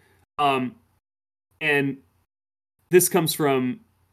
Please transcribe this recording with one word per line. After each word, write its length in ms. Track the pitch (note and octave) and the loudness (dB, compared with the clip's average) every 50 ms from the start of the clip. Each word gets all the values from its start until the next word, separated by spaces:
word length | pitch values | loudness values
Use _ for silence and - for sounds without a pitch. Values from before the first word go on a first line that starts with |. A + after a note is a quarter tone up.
| _ _ _ _ _ _ _ | _ _ _ _ _ _ _
Um, 380 | - D3 C#3 C3+ C3 B2+ A#2+ - - _ _ _ _ _ _ _ _ _ _ _ _ _ _ _ - | -2 0 0 0 0 -4 -6 -10 -14 _ _ _ _ _ _ _ _ _ _ _ _ _ _ _ -6
and 360 | D3+ D3+ D3 C#3+ C#3 C#3 C3 - _ _ _ _ _ _ _ _ _ _ _ _ _ _ _ _ _ - | -2 0 0 0 0 -2 -6 -10 _ _ _ _ _ _ _ _ _ _ _ _ _ _ _ _ _ 2
this 200 | E3 F3+ F3 - | 2 4 4 4
comes 240 | - F3+ D#3+ D3 - | 0 0 -2 -2 -2
from, 480 | - D#3 C#3 C3+ B2+ B2+ B2 B2+ - _ _ _ _ _ _ | -2 0 0 0 0 -2 -4 -6 -10 _ _ _ _ _ _